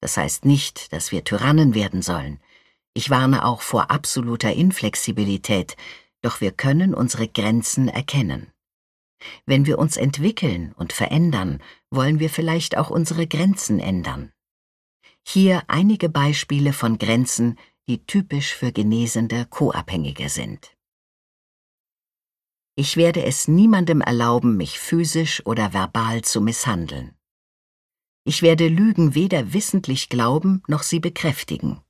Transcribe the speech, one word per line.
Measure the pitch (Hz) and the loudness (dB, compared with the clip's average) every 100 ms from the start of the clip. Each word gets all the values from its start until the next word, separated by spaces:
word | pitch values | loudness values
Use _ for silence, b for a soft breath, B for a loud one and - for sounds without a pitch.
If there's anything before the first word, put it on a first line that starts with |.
Das | - - | -6 -2
heißt | 76 - 139 | -2 0 4
nicht, | 143 143 - - | 4 2 -10 -12
dass | - - | -8 -6
wir | - | -6
Tyrannen | - 104 123 151 151 | -4 -2 2 6 6
werden | 110 101 92 | 4 0 -4
sollen. | 87 87 71 71 b b b b _ | -4 -6 -6 -12 b b b b _
Ich | - 127 | -8 0
warne | 131 131 131 - | 2 4 2 0
auch | 120 | -4
vor | - 117 - | -2 -2 0
absoluter | 147 - - 120 117 110 | -2 -2 -4 -4 -2 -2
Inflexibilität, | 101 180 185 107 - - 104 101 98 - 101 87 - B B B _ | 2 2 2 -4 -4 -6 -2 -2 -2 -2 -2 -2 -10 B B B _
doch | 120 - | -6 -2
wir | 101 | -4
können | - 139 143 190 | -2 0 2 2
unsere | - 123 - 113 | 0 -2 -2 -4
Grenzen | - 104 113 110 - 127 | -2 0 0 0 -2 -2
erkennen. | - 135 143 107 64 - _ _ _ _ _ _ _ B B - | -2 -4 -2 -2 -4 -10 _ _ _ _ _ _ _ B B 0
Wenn | 135 139 | 2 4
wir | - | 2
uns | 156 - | 0 0
entwickeln | 147 143 170 220 160 87 80 - | -2 0 -2 -2 -4 -4 -6 -10
und | 85 | -10
verändern, | - 113 156 170 123 92 71 B B B | -4 0 2 2 0 -2 -6 B B B
wollen | 131 131 156 | -2 2 2
wir | 156 | 0
vielleicht | - 165 165 160 - | -2 -2 -2 -2 -2
auch | 160 | 0
unsere | - 160 165 165 | 0 -2 -2 -2
Grenzen | - 185 190 - 104 | 0 2 0 0 -2
ändern. | - 92 76 67 67 _ _ _ _ _ _ _ b b - | 0 -4 -4 -8 -12 _ _ _ _ _ _ _ b b -2
Hier | 190 190 185 - | 4 4 4 0
einige | 147 196 214 170 | 2 4 4 0
Beispiele | 156 143 147 - 143 143 | 0 0 0 -2 0 2
von | 139 117 110 | 0 -2 -2
Grenzen, | 104 113 123 - 120 110 b b - | 0 2 2 0 -2 -2 b b -8
die | 120 - | -8 -2
typisch | 202 190 143 139 | -2 0 -4 -4
für | - 127 | -4 -4
genesende | 120 104 113 117 113 113 113 120 | -2 0 0 0 -2 -2 -2 -6
Co-Abhängige | - 143 - 82 87 73 71 73 | -2 0 0 -6 -6 -6 -8 -8
sind. | 73 60 52 - _ _ _ _ _ _ _ _ _ _ _ _ _ _ _ _ _ _ _ _ - | -8 -10 -12 -18 _ _ _ _ _ _ _ _ _ _ _ _ _ _ _ _ _ _ _ _ -6
Ich | 143 - | -4 4
werde | 170 170 | 2 2
es | 123 135 - | -2 -2 2
niemandem | 160 220 208 170 160 | 6 8 6 4 2
erlauben, | - 120 117 120 120 107 | 2 0 2 4 2 0
mich | 78 - | -2 -8
physisch | - 165 160 160 160 - - | -2 0 0 0 -2 -4 -4
oder | 113 104 | -2 -2
verbal | 98 95 113 113 117 | -2 -2 -2 -2 -2
zu | 110 113 | -2 0
misshandeln. | 104 117 - 95 80 69 65 _ _ _ _ _ _ _ _ _ _ _ | 0 -2 -2 -4 -4 -10 -12 _ _ _ _ _ _ _ _ _ _ _
Ich | - 151 | -6 4
werde | 165 160 165 | 4 6 4
Lügen | 165 214 208 160 151 | 4 4 4 4 4
weder | 190 180 107 | 0 0 0
wissentlich | 156 - 196 185 131 - | -2 0 -2 -2 -4 -2
glauben, | 123 117 143 185 190 - | 0 0 2 2 0 0
noch | 147 | -4
sie | - 170 | -2 -2
bekräftigen. | 170 - 165 139 - - 76 - _ | -4 -4 -4 -4 -6 -6 -6 -8 _